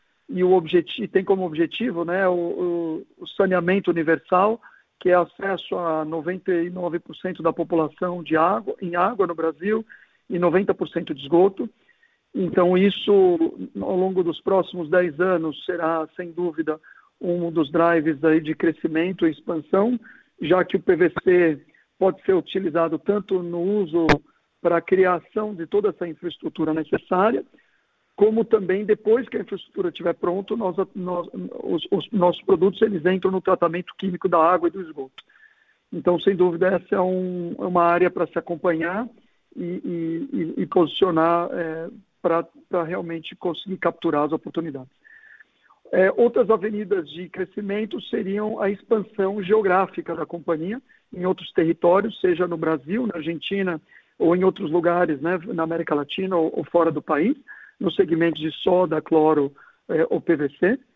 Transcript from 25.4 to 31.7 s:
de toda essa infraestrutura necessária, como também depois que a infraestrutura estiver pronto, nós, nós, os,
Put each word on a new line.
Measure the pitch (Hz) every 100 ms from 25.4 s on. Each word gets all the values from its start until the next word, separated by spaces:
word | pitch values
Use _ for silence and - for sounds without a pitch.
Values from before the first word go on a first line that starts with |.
| 214
de | 190 160
toda | 202 208
essa | 151 175
infraestrutura | 151 175 - - - 160
necessária, | 156 156 - - 185 214 247 - _ _ _ _ _ _ -
como | 208 220
também | 220 214 180 190
depois | 208 214 208 240 -
que | -
a |
infraestrutura | - 196 - - 180
estiver | - 170 165
pronto, | 175 185 196 226
nós, | 196 175 190 202
nós, | 180 175 - 185 180 -
os, | -